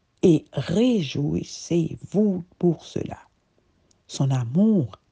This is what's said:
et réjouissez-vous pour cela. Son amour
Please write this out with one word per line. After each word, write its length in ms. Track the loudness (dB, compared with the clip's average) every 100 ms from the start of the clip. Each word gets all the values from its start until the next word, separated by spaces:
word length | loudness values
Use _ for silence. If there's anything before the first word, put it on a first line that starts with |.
| _ 2
et 220 | 4 4 2
réjouissez-vous 1900 | -10 -4 0 2 2 -2 -4 -4 -4 -6 -16 -4 -2 -2 -6 -6 0 0 0 -8 -2
pour 260 | 0 0 -6
cela. 320 | -8 -8 -12 -20 _ _ _ _ _ _ _ _
Son 240 | -2 0
amour 680 | 0 -2 2 4 2 0 -8 _